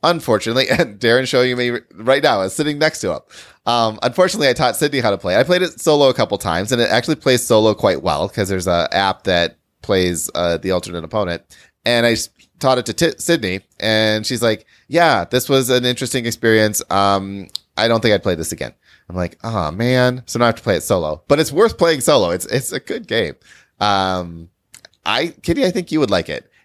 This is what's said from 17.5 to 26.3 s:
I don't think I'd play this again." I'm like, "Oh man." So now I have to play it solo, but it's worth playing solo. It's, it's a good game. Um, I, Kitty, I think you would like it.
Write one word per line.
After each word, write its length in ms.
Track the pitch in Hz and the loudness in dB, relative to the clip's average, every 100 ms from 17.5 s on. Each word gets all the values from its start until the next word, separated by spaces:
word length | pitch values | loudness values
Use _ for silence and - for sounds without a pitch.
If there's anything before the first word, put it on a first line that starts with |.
| - - - | -14 -12 -2
I 140 | 117 | 0
don't 100 | 117 | 2
think 120 | 113 | 2
I'd 100 | 101 | 2
play 120 | - 85 | 0 -4
this 180 | 80 | -4
again." 200 | 82 60 - _ _ - | -8 -10 -14 _ _ -12
I'm 60 | 90 | -8
like, 200 | 87 - | -8 -8
"Oh 280 | 113 113 78 | -6 -4 -4
man." 520 | 90 120 127 127 123 - | -2 0 2 2 0 -8
So 120 | 117 | 0
now 60 | 120 | 0
I 20 | |
have 80 | 117 | 0
to 60 | |
play 140 | - 87 | -2 -2
it 60 | |
solo, 400 | - 95 78 78 - | 0 -2 -2 -6 0
but 120 | 143 | 0
it's 120 | 156 | 2
worth 260 | 143 226 - | 2 0 2
playing 220 | 165 156 | 0 2
solo. 280 | - 139 90 | 2 2 2
It's, 160 | 87 - | -2 -2
it's 260 | 131 - | -4 -4
a 80 | 131 | -10
good 280 | - 240 202 | -8 -10 -4
game. 280 | 117 85 - _ - _ _ | -4 -4 -8 _ -20 _ _
Um, 680 | 104 98 95 92 87 85 85 _ _ - - _ - | 0 0 0 -4 -8 -14 -20 _ _ -20 -20 _ -4
I, 220 | 117 165 - | -4 -4 -8
Kitty, 240 | - 175 202 | -4 -2 -2
I 60 | |
think 200 | 180 175 | -2 -4
you 80 | 156 | -2
would 120 | 123 | 0
like 180 | 92 | 0
it. 200 | 82 | -2